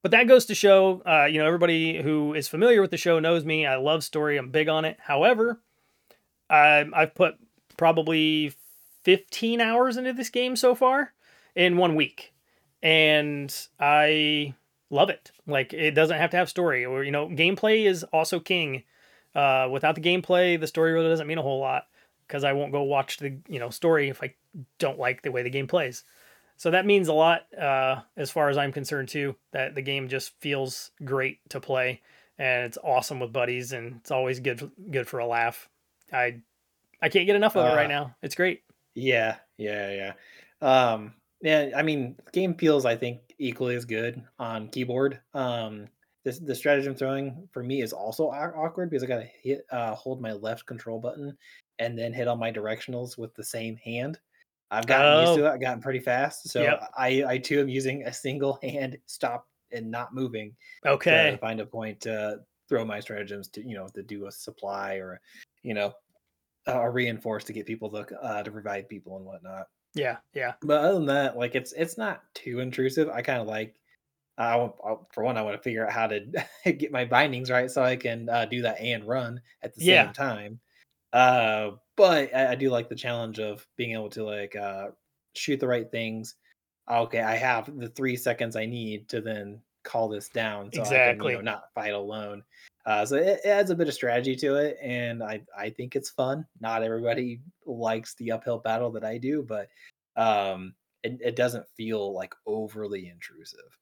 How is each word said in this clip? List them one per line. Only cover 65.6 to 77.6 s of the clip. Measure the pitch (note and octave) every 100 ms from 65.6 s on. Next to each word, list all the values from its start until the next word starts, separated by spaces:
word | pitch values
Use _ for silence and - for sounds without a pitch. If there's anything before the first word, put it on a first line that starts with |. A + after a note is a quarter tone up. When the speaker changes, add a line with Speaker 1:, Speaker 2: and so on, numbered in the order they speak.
Speaker 2:
you | B2+
know, | G#2+ G2+ - _ _ _ _ _ _ -
a | B2+ A#2+
reinforce | B2 A#2+ A2+ A#2 G#2
to | -
get | A2
people | G2+ A2 G#2+
to, | G#2+ G2+ G2+
uh, | C3 G#2
to | G#2
revive | G#2+ G#2 G2+ G2
people | G#2 F#2 F#2+
and |
whatnot. | F#2+ F#2+ F#2 F#2+ - _ _
Speaker 1:
Yeah, | D#3 C3 A2 _
yeah. | C#3+ B2 -
Speaker 2:
But | D3 D3+
other | D#3+
than | G3 C#3+
that, | C#3 C3+ A#2
like, | A#2+
it's, | C3 B2+
it's | D3 E3 A3
not | G#3+ - _
too | - - A#2+
intrusive. | B2+ B2+ C3 C3 D3+
I | A#2
kinda | B2 B2+
like, | A2 G#2+ A2+ _ _ _ _ _ _ -
I | A#2
w-, | A#2 A#2+ -
I, | G#2 A2+ _
for | -
one, | A#2+ A#2
I |
wanna | G#2+ G2+
figure | B2+ A2+ A2
out |
how | A#2 A2+
to | G#2 A2 - - - F#3
<laughs> |
get | C#3+ D3
my | C3+ B2
bindings | B2 D3 B2 B2+
right | B2+